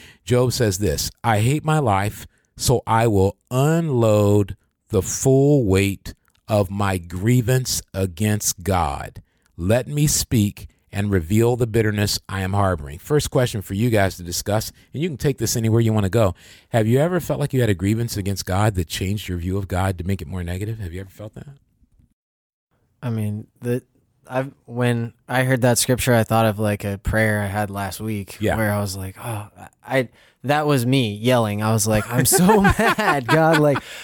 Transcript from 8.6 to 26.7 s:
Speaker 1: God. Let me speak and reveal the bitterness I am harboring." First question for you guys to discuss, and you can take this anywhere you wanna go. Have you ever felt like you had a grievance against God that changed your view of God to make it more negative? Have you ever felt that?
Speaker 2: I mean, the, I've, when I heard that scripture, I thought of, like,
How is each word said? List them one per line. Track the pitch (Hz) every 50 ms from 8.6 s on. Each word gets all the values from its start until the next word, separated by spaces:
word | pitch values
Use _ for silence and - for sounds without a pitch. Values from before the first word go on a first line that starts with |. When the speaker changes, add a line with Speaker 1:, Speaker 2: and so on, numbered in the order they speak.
| 87
Speaker 1:
God. | 92 95 90 82 71 69 69 - - - - - _ _ _ _ _ _
Let | - 85 95 113 123 123 -
me | 147 147 151 151
speak | - - - - - 120 104 104 - - - - _ _ _ _
and | - 98 101 104
reveal | 98 95 80 78 104 107 113 117 123 117
the | 123 113
bitterness | 104 117 110 107 104 104 104 101 - - _ -
I | 104 95
am | 95 95 98
harboring." | 101 101 95 90 78 71 69 73 -
First | - - 151 147 139 -
question | - 143 127 120 - 110
for | 90 - 98
you | 98 113 123
guys | 110 107 98 95 87 -
to | 87
discuss, | 85 87 - - - 101 110 110 - - _ - _ -
and | 120 156
you | 185
can | 147 113
take | - 147 135 -
this | 113 107 -
anywhere | 123 113 113 110 117
you | 117 110 110
wanna | 107 101 95
go. | 85 120 113 95 90 _ - - - - _ _
Have | - 117 110 107
you | 117 135
ever | 147 170 185 175
felt | - - 151 135
like | 147 139 -
you | 131
had | 120 110
a | 101
grievance | 82 92 98 110 113 117 117 - 101
against | 98 98 98 95 - -
God | 92 95 104 110 104
that | 92 85 -
changed | - - 101 92 101 107 - -
your | 90 87
view | 85 92 92 101
of | 101 90
God | 95 90 95 95 95 87
to | 87
make | 90 98 92 87
it | 71
more | 82 92 87
negative? | 85 90 92 107 104 113 110
Have | 110 87 82
you | 92
ever | 98 98
felt | - - 104 110 -
that? | - - 143 139 143 _ _ _ _ _ _ _ _ _ _ _ _ _ _ _ _ _ _ _ _ _ _ _ _ _ _ _ -
Speaker 2:
I | - 123
mean, | 113 110 107 107 104 107 110 _ _ -
the, | - 120 120 127 - _ _ _ _ _ _ _ _ -
I've, | 123 127 131 139 - _ _
when | - 120 120 123 120 120 117 117 117 - _ _ -
I | 127 131 131
heard | 127 131 123
that | 113 123 120 -
scripture, | - - 127 117 - - 123
I | 117 110
thought | - - 113 113
of, | 110 107 104
like, | 110 104